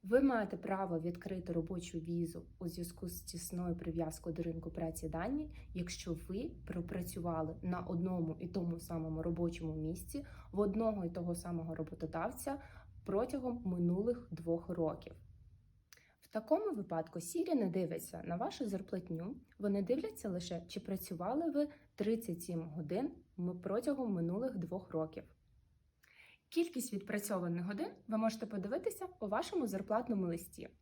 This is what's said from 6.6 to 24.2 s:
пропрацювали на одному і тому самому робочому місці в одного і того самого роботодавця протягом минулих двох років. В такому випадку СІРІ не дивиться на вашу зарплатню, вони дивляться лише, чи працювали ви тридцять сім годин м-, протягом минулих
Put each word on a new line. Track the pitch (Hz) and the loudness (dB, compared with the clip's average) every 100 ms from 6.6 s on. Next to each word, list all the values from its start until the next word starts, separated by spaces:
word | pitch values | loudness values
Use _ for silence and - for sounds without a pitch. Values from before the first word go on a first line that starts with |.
| - | -6
пропрацювали | 180 170 180 175 190 170 165 156 160 | -4 -2 -2 -2 -2 0 0 0 -2
на | 185 175 | -2 0
одному | 180 175 185 180 160 156 | 0 0 2 2 0 0
і | 170 | -2
тому | 185 170 165 | 0 0 -2
самому | - 170 160 156 | -2 -2 0 0
робочому | 165 165 170 170 160 156 | 2 2 2 2 -2 0
місці | 156 175 - 285 285 - - | -2 -2 -4 -6 -8 -14 -4
в | 190 | 2
одного | 208 208 226 208 | 4 4 2 2
і | 170 | -2
того | 175 175 | -2 -2
самого | 175 175 170 165 | -2 -2 -2 -2
роботодавця | 160 160 - 160 165 196 262 - 285 - - - - | -4 -4 -4 -4 0 -2 -2 -4 -4 -6 -16 -18 -10
протягом | - 196 247 277 247 240 | 2 2 4 0 0 0
минулих | 185 180 175 180 226 240 - | 0 4 4 6 4 2 -2
двох | 165 165 165 - | -4 2 2 2
років. | 175 160 - - - - - - - - - _ - - _ | 2 2 0 -8 -14 -18 -20 -20 -20 -20 -20 _ -20 -20 _
В | - | -4
такому | 220 220 320 427 247 | -4 4 4 6 0
випадку | 185 165 160 170 | 0 -2 -2 -4
СІРІ | - 349 330 | -2 0 4
не | 294 196 | 4 4
дивиться | 185 170 165 - 170 | 4 2 0 -6 -8
на | 170 170 | -2 0
вашу | 277 - 233 | 0 -2 -2
зарплатню, | 190 185 190 175 160 180 277 - - | -2 -2 -4 -2 -2 -2 -6 -12 -2
вони | 202 196 | 2 4
дивляться | 190 262 427 - 214 | 4 2 2 -4 -4
лише, | 180 175 170 175 | -2 -2 -6 -4
чи | 196 | -8
працювали | - 190 - 170 180 277 330 | -2 -4 -4 -2 0 2 4
ви | 285 294 - - - | 4 2 -2 -20 0
тридцять | 208 226 226 170 | 2 2 0 -4
сім | - 165 | -2 -2
годин | 160 151 147 185 285 - - - | -2 -4 0 0 0 -4 -14 -2
м-, | 175 180 | -2 0
протягом | 190 208 277 277 240 | 0 2 2 2 2
минулих | 185 | 4